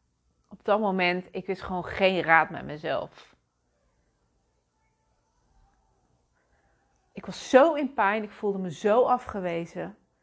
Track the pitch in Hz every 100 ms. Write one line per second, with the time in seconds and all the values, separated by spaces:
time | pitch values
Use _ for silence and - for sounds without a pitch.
0 | _ _ _ _ _ - - 208 208 185
1 | 175 180 - 185 180 185 - 185 160 -
2 | 190 185 151 160 160 165 135 151 151 135
3 | - - - _ _ _ _ _ _ _
4 | _ _ _ _ _ _ _ _ _ _
5 | _ _ _ _ _ _ _ _ _ _
6 | _ _ _ _ _ _ _ _ _ _
7 | _ - - - - 254 330 - 269 -
8 | 196 220 208 - 208 196 185 147 208 226
9 | 240 247 - 202 180 170 170 175 170 208
10 | _ _